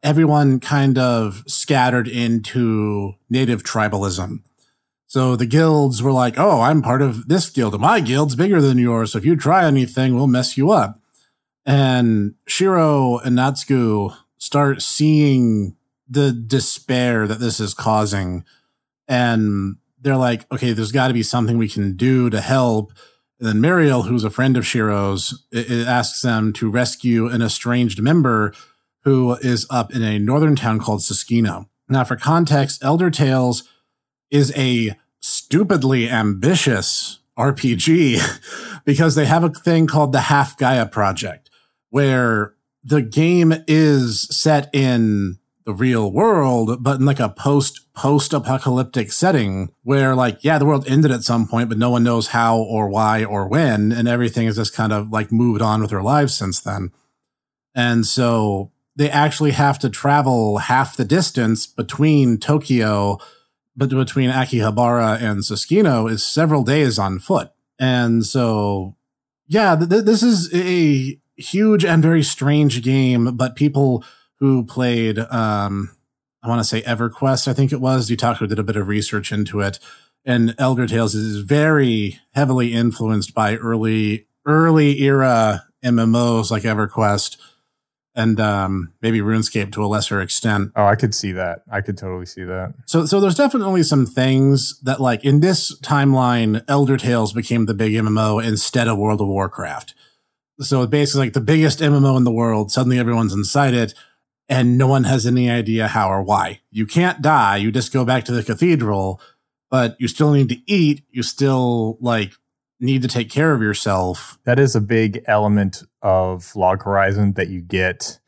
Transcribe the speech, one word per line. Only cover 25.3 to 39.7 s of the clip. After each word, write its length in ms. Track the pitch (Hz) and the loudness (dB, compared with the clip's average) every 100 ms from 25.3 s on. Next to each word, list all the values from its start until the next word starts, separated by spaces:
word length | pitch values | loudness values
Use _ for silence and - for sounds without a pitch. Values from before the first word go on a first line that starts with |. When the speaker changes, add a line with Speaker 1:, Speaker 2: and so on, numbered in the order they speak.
| 123 _ | -8 _
Speaker 1:
i-, 100 | 117 113 | -8 -4
i-, 160 | 120 | -4
asks 380 | 117 123 - - | 0 -2 -2 -2
them 300 | 123 113 110 | -2 0 -2
to 160 | 101 113 | -2 -2
rescue 580 | 113 123 - 120 117 117 | 0 -2 -2 0 0 0
an 140 | 120 | -2
estranged 580 | 113 - 120 120 120 98 | -2 -4 -2 0 0 0
member 520 | 113 170 131 113 107 - - _ _ _ | 2 2 2 2 -2 -6 -20 _ _ _
who 300 | 139 135 127 | 0 2 2
is 320 | 123 131 120 - | -2 -2 -2 -2
up 240 | 127 107 | -4 -4
in 80 | 127 | -4
a 160 | 110 104 | -2 -2
northern 360 | 104 135 156 143 | 0 2 2 2
town 220 | 117 110 | 0 -2
called 220 | 107 104 | -2 -4
Suskino. 680 | - - - 117 110 90 98 _ _ | -2 -4 -2 0 0 -4 -12 _ _
Now, 160 | 135 | -2
for 100 | 123 123 | -2 -4
context, 640 | 143 165 165 147 139 - | 0 2 2 0 0 -2
Elder 260 | 135 165 180 | -2 0 0
Tales 540 | 151 139 131 127 117 - _ _ _ _ _ _ | 2 0 2 0 -2 -6 _ _ _ _ _ _
is 220 | 143 131 131 | 2 2 0
a 400 | 131 120 110 98 _ _ | 0 0 -2 -6 _ _
stupidly 880 | - - - 156 196 185 131 131 117 | -6 -6 -2 0 2 2 2 0 0
ambitious 1080 | 120 107 98 127 180 - 110 - - - - _ - | 0 0 0 2 2 2 0 -2 -4 -6 -12 _ -2
R 160 | 127 | -2
P 240 | 139 131 110 | 0 -2 0
G 420 | 156 165 147 113 80 - - | 2 4 4 2 -2 -4 -14
<laughs> 320 | - - - | -16 -14 -8
because 300 | - 143 165 | -2 2 4
they 120 | 151 131 | 2 2
have 180 | 165 | 2
a 60 | 170 | 0
thing 360 | 160 - | -2 0